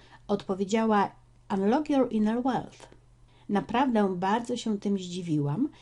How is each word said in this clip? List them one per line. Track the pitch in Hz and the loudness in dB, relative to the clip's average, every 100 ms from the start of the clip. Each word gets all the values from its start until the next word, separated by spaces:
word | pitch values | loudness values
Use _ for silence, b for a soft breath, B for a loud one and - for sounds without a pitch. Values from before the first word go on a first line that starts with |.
| B B - | B B -4
odpowiedziała: | 202 - 190 196 220 226 208 185 - - - - | -4 -2 -4 0 0 2 2 2 -4 -20 -20 -6
„Unlock | 190 196 285 302 | 0 2 2 2
your | 277 254 | 2 2
inner | 220 214 240 | 2 0 0
wealth”. | 254 214 - - - - _ - b b b | 0 -2 -6 -16 -20 -20 _ -20 b b b
Naprawdę | 202 - 226 269 214 196 180 | -2 0 0 2 2 2 0
bardzo | 190 233 233 240 | 0 0 -2 -4
się | 226 202 | -4 -2
tym | 202 196 | -2 -2
zdziwiłam, | 180 180 170 151 143 170 302 B | -4 -8 -2 0 0 0 -2 B